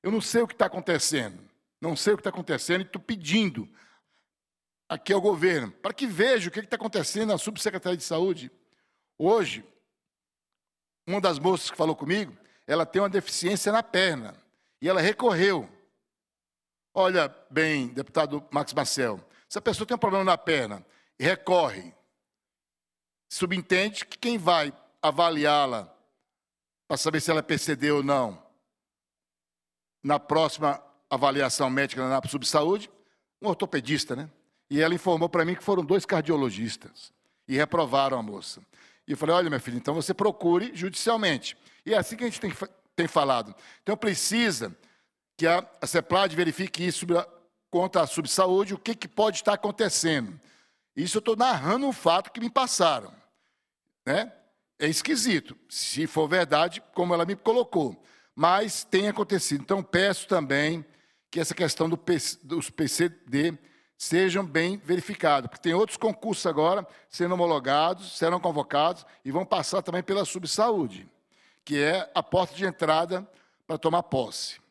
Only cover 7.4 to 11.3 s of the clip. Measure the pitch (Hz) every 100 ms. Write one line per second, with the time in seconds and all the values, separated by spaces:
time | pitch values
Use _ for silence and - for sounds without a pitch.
7.4 | - 214 214 190 185 180 - 160 190 170
8.4 | 127 _ _ _ _ _ _ _ 165 226
9.4 | 156 110 - _ _ _ _ _ _ _
10.4 | _ _ _ _ _ _ - 196 190